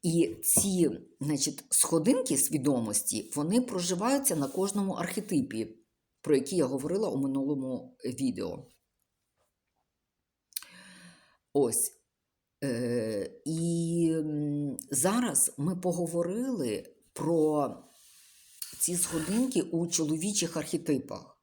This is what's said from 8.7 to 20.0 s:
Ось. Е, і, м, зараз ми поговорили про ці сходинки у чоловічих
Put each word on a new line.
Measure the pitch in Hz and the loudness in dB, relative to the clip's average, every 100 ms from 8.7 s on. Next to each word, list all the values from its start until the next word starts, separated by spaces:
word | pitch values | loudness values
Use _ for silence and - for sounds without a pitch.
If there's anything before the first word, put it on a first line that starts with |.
| _ _ _ _ _ _ _ _ _ _ _ _ _ _ _ _ _ _ - - 175 - 180 175 - _ _ _ | _ _ _ _ _ _ _ _ _ _ _ _ _ _ _ _ _ _ -12 -12 -20 -20 -20 -20 -20 _ _ _
Ось. | 143 127 - - - _ _ _ _ _ _ | 2 2 2 -2 -6 _ _ _ _ _ _
Е, | 139 120 123 120 110 104 95 - | -4 -2 0 0 0 -2 -4 -8
і, | 147 160 170 170 165 170 165 | -6 -2 0 0 0 2 2
м, | 160 156 151 147 147 143 - - | 2 0 -2 -2 -2 -2 -6 -4
зараз | 143 180 226 240 139 - - | 0 2 2 2 2 0 0
ми | 147 180 | -2 0
поговорили | 180 175 170 170 170 208 262 233 123 104 - - _ | -2 -2 -2 -2 -2 -2 -4 -2 -2 -4 -6 -20 _
про | - 147 170 156 151 135 - - _ - - - - - - - - | -6 0 4 4 2 0 -4 -18 _ -20 -20 -20 -20 -20 -16 -14 -4
ці | - 175 | -2 0
сходинки | - 165 160 214 254 180 | 0 -2 0 0 2 2
у | - 165 170 | 0 -2 0
чоловічих | - | 0